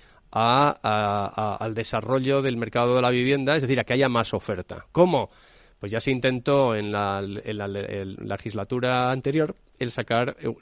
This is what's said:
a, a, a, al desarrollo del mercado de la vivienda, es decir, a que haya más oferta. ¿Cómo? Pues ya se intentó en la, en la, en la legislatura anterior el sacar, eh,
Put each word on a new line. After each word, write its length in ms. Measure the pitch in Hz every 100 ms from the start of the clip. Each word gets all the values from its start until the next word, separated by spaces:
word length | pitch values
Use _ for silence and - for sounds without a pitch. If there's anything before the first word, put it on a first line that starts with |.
| - - -
a, 480 | 110 117 131 147 -
a, 440 | 113 107 104 101 98
a, 300 | - 107 98
al 180 | 110
desarrollo 680 | 110 110 113 107 135 131 139
del 160 | 135 117
mercado 380 | 113 120 120
de 80 | 127
la 80 | 123
vivienda, 460 | 123 127 139 135 156
es 60 |
decir, 180 | 131 127
a 40 |
que 100 | -
haya 140 | 127 131
más 240 | 120 113
oferta. 540 | 101 - 92 - 87 -
¿Cómo? 360 | 160 180 143 98 - - - - -
Pues 100 | 101
ya 100 | 110
se 120 | -
intentó 640 | 127 131 127 143 143 127 107
en 160 | 104
la, 280 | 104 101 98
en 380 | 98 101 - 107
la, 60 | 98
en 600 | 101 98 101 95 - -
la 80 | 98
legislatura 720 | 110 104 98 127 123 127 123
anterior 460 | 131 139 156 156 - _ -
el 140 | 123
sacar, 440 | 127 117 117 123 -
eh, 120 | 120 107